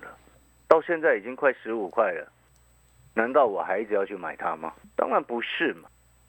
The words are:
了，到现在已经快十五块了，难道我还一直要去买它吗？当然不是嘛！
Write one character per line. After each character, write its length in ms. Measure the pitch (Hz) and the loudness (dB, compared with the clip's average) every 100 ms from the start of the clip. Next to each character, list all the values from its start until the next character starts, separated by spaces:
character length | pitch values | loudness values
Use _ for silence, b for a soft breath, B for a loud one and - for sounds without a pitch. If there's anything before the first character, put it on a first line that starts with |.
了， 160 | - - - - _ _ - | -18 -20 -20 -20 _ _ 4
到 120 | 160 | 4
现 200 | 151 165 | 4 0
在 140 | 156 113 | 2 2
已 60 | |
经 120 | 104 131 | 0 -2
快 160 | 143 | 0
十 200 | 117 110 | 0 -2
五 160 | 113 92 | -4 -2
块 220 | - 104 | 0 0
了， 200 | 82 - _ _ _ _ _ _ _ - 113 | 0 -8 _ _ _ _ _ _ _ -6 -2
难 160 | 117 | 2
道 140 | 143 123 | 4 4
我 160 | 92 | 2
还 180 | 82 95 | -2 -2
一 60 | 110 | -2
直 80 | |
要 120 | 104 98 | -2 -2
去 100 | 98 | -6
买 200 | 82 - | -10 -6
它 200 | - 80 | -6 -6
吗？ 180 | 80 - - - | -8 -12 -8 -2
当 140 | - | 0
然 140 | 202 | 0
不 180 | 143 120 | 0 -4
是 320 | - - 165 | -4 -2 -2
嘛！ 160 | 85 82 _ _ _ | -4 -10 _ _ _